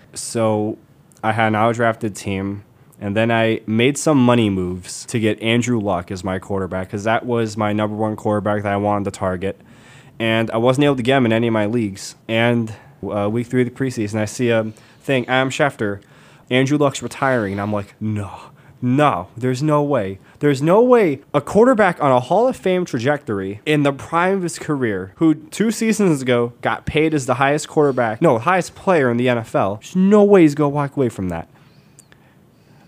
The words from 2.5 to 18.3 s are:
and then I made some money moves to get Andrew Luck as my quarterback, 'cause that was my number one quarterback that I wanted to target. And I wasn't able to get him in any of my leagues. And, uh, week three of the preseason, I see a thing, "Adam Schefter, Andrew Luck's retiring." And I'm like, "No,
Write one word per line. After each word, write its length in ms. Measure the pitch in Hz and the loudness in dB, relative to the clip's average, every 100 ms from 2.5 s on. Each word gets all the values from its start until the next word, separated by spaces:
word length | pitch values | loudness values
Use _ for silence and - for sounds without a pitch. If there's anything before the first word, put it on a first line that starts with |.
| 101 - _ _ - | -10 -14 _ _ -10
and 160 | 101 101 | -4 -2
then 140 | 117 | 0
I 300 | 113 113 110 - | 2 0 -2 -2
made 320 | 110 123 143 | 0 0 0
some 260 | 160 147 | 0 4
money 240 | 120 120 110 | 4 4 2
moves 600 | 95 90 90 90 - - | 0 -4 -6 -12 -16 -8
to 120 | 120 | -2
get 220 | 107 104 | -2 -2
Andrew 380 | 113 117 120 120 | 0 0 0 -2
Luck 320 | 101 87 90 | -2 -4 -6
as 120 | 95 | -8
my 140 | 98 95 | -6 -6
quarterback, 540 | - 98 95 92 92 | -6 -6 -6 -6 -8
'cause 120 | 104 104 | -6 -2
that 200 | 117 123 | -2 0
was 320 | 117 113 104 | -2 -2 -2
my 160 | 107 | -2
number 220 | 104 107 107 | 0 -2 -2
one 200 | 110 104 | -4 -4
quarterback 460 | 110 104 101 104 | -2 -2 0 -2
that 120 | 101 | -2
I 40 | 101 | -2
wanted 280 | 104 104 98 | 0 -2 -4
to 40 | - | -4
target. 400 | 95 92 95 - - - - - - - | -4 -4 -6 -8 -16 -20 -20 -20 -20 -4
And 320 | 113 113 113 | 0 0 0
I 60 | 113 | 0
wasn't 280 | 120 131 147 | 2 2 2
able 120 | 135 | 2
to 40 | |
get 160 | 117 135 | 2 2
him 80 | 117 | 2
in 80 | |
any 140 | 113 117 | 2 0
of 60 | |
my 120 | 113 104 | 0 -2
leagues. 480 | 120 107 95 - - - | -2 -4 -6 -14 -16 -4
And, 460 | 113 117 120 110 104 - - | 0 2 0 -2 -10 -20 -14
uh, 260 | 98 104 104 | -8 -4 -2
week 200 | 113 117 | -2 -2
three 160 | 127 | -2
of 100 | 120 | -2
the 0 | |
preseason, 460 | - 135 123 104 110 | -2 -6 -4 -4 -4
I 60 | 107 | -4
see 260 | - 123 | -2 0
a 160 | 113 110 110 - _ | 0 -2 -8 -20 _
thing, 260 | - 135 120 | -4 -2 0
"Adam 220 | 127 131 | 0 0
Schefter, 520 | - 147 - 104 98 - - - - - | 0 -2 -2 -4 -6 -12 -20 -20 -20 -2
Andrew 260 | 127 135 147 | 0 2 2
Luck's 240 | 143 - | 0 -2
retiring." 520 | 120 - 135 123 101 | -10 -4 -2 0 -2
And 80 | 98 | -4
I'm 120 | 101 | -4
like, 220 | 104 95 - | -4 -6 -8
"No, 300 | 107 104 95 | -6 -6 -8